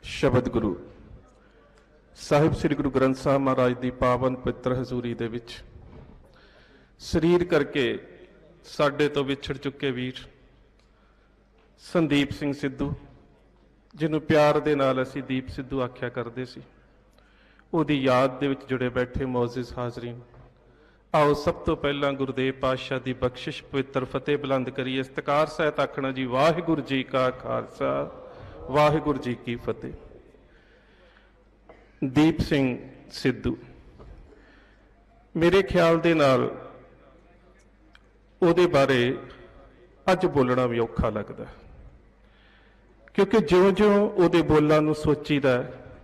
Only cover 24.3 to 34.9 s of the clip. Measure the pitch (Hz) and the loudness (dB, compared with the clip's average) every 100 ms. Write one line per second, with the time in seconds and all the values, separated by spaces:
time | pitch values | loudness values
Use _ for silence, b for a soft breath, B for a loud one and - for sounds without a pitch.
24.3 | 147 139 135 123 127 127 131 131 - 139 | -2 0 -2 -2 -6 -4 -4 -6 -8 -2
25.3 | 143 156 - 156 147 139 - 135 131 127 | 0 0 0 -2 0 -4 -2 -6 -4 -4
26.3 | 127 151 165 165 156 127 135 123 135 127 | 2 2 2 0 -2 0 -4 -2 0 0
27.3 | 127 127 120 117 - 135 135 147 - - | -2 -6 -6 -6 -4 -2 -2 -4 -10 -18
28.3 | B B B - 135 151 156 143 135 123 | B B B -2 4 4 4 0 -2 -2
29.3 | 117 - 120 - 107 - - - - - | -6 -6 -6 -6 -8 -8 -14 -20 -20 -20
30.3 | _ _ b b b b b b b b | _ _ b b b b b b b b
31.3 | b _ _ _ - _ _ 139 131 160 | b _ _ _ -20 _ _ -2 2 2
32.3 | 165 - 151 131 120 - - - - 139 | 2 -2 0 0 -2 -10 -20 -18 -4 -4
33.3 | 113 120 - - - - - - - - | -2 -4 -6 -10 -20 -20 -20 -20 -20 -20
34.3 | b b b b b b | b b b b b b